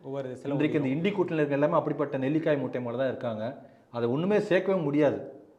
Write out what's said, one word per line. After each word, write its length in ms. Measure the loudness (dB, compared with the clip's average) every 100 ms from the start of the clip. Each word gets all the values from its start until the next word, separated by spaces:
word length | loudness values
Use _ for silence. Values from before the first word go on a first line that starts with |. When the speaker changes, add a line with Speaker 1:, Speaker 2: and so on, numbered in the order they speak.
Speaker 1:
ஒவ்வொரு 260 | -10 -8 -8
திசையில 180 | -8 -4
Speaker 2:
இன்றைக்கு 320 | 0 2 2
இந்த 100 | 0
Speaker 1:
ஓடிடும். 40 |
Speaker 2:
இண்டி 180 | 0 0
கூட்டணியில 280 | 0 0 2
இருக்க 160 | 2
எல்லாமே 200 | 2 2
அப்படிப்பட்ட 440 | 2 0 0 -2 -2
நெல்லிக்காய் 400 | 0 0 2 0
மூட்டை 240 | 0 -4
மேல 140 | -4 -2
தான் 120 | -2
இருக்காங்க. 500 | -2 -6 -4 -6 -8 -16 -20 _
அதை 180 | -2 0
ஒண்ணுமே 300 | 0 2 2
சேர்க்கவே 440 | 2 2 2 0
முடியாது 500 | 0 4 4 2 -4 -14 -20